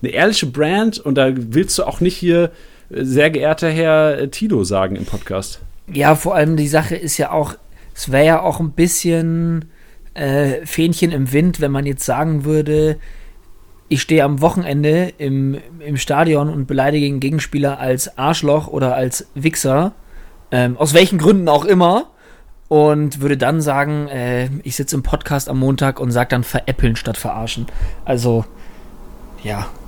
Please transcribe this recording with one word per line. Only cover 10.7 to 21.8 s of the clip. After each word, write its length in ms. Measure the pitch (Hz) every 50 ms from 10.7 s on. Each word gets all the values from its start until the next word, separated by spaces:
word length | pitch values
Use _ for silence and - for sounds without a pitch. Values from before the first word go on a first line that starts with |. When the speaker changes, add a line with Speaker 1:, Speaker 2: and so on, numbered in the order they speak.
| - - 160 170 170 - 180 170
Speaker 2:
im 200 | 170 135 135 123
Wind, 280 | 131 147 165 185 165 -
wenn 100 | 151 139
man 140 | 139 139 143
jetzt 180 | 143 135 131 -
sagen 400 | - 123 131 156 165 156 147 135
würde, 520 | 151 156 156 151 151 151 151 156 156 151 151 - - - - - - - - - - - - - - - - - -
ich 140 | 143 131
stehe 200 | - - 160 160 139
am 160 | 143 147 135
Wochenende 720 | 151 170 165 185 180 - 139 143 147 151 156 175 180 175 -
im, 400 | - 147 135 135 135 135 135 135 139 - - 170 165
im 160 | 151 147 147
Stadion 540 | 131 - - 143 143 170 165 151 143 143 151
und 160 | 156 143 131
beleidige 400 | - 139 135 131 143 147 151 143
den 140 | 143 143 131
Gegenspieler 580 | 131 139 156 151 - - - 143 143 139 139 -
als 400 | 131 131 127 131 - - - -
Arschloch 480 | 131 151 165 - - 147 143 156 151 -
oder 260 | - - 135 127 127
als 320 | 131 131 127 - - - - -
Wichser, 580 | 139 139 160 160 - - 135 131 147 170 208 - - - - - - - - - - - -
ähm, 260 | 127 127 123 123 127
aus 160 | - 151 147
welchen 260 | 143 170 - - 202 165
Gründen 300 | 156 185 202 190 175 160
auch 160 | 147 143 147
immer, 440 | 196 196 180